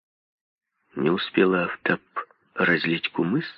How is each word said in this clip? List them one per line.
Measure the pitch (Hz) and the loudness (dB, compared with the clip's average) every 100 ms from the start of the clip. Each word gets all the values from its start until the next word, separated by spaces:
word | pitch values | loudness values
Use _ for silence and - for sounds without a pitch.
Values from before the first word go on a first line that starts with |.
| _ _ _ _ _ _ _ _ _ | _ _ _ _ _ _ _ _ _
Не | - 73 | -2 0
успела | 92 - - 95 90 | 0 0 2 4 2
Афтап | 87 - - 85 - - - _ _ | -2 -4 -2 -2 -4 -12 -12 _ _
разлить | - 90 82 82 82 - | -2 0 2 0 -2 -4
кумыс, | - 82 139 - | -4 0 -2 -4